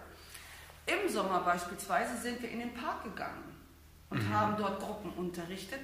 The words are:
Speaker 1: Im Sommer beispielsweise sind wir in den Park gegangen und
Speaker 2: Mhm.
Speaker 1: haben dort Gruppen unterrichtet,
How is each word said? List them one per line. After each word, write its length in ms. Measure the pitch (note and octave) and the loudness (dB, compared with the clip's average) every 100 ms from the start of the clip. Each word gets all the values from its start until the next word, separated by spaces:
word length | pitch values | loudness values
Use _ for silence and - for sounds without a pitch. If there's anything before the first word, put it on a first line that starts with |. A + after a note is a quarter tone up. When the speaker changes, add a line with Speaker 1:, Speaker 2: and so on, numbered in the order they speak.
| - - - - - - - - - | -12 -16 -16 -16 -14 -16 -16 -8 0
Speaker 1:
Im 220 | F4+ G4 | 2 4
Sommer 280 | G#3+ F#3+ F3+ | 4 4 4
beispielsweise 760 | F3 F3+ - F#3+ - F#3 A#3+ A#3+ | 6 4 0 -6 2 2 4 0
sind 220 | A#3+ A#3+ | -2 -2
wir 100 | A#3+ | -4
in 100 | A3+ | -4
den 140 | A#3+ | -4
Park 280 | A#3+ D#4 - | -2 -2 -2
gegangen 400 | A#3 - - - - - - - - - - | -6 -6 -6 -6 -12 -14 -18 -20 -20 -20 -4
und 120 | C3+ | 0
Speaker 2:
Mhm. 100 | G#2 | 4
Speaker 1:
haben 220 | G#3 G#3+ G#3 | 6 6 4
dort 220 | G3 - | 2 0
Gruppen 300 | G3 G#3+ E3+ | -4 -4 -6
unterrichtet, 680 | D#3+ F3+ F3 E3+ F#3+ - C4+ | -2 -2 -2 -4 -6 -6 -8